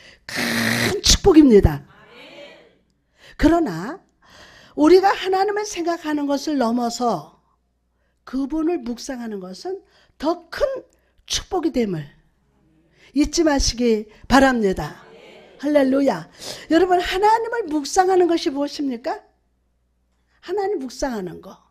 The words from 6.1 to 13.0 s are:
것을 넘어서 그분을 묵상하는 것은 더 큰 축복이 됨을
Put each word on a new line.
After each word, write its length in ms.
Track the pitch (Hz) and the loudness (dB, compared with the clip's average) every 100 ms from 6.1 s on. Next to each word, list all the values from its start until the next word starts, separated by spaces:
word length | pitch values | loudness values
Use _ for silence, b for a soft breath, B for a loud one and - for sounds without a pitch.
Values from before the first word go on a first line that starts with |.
| 302 285 | -4 -2
것을 300 | 277 294 285 | -4 -2 -2
넘어서 840 | 226 240 240 233 240 175 - _ _ _ _ _ _ _ _ _ | 0 0 -4 -2 -2 -4 -8 _ _ _ _ _ _ _ _ _
그분을 540 | - 262 277 320 320 339 | -10 -8 -4 -2 -2 -2
묵상하는 640 | 233 233 - 247 233 202 | -6 -10 -10 -10 -10 -10
것은 420 | 180 185 359 392 - _ _ - | -12 -12 -12 -12 -14 _ _ -8
더 320 | 302 349 - | -4 -4 -6
큰 160 | - 539 523 - _ _ _ - | -4 -4 -4 -12 _ _ _ -8
축복이 460 | - - 370 311 | -8 -4 -2 -2
됨을 340 | 254 214 165 143 _ _ _ _ _ _ _ _ b | -2 -2 -4 -10 _ _ _ _ _ _ _ _ b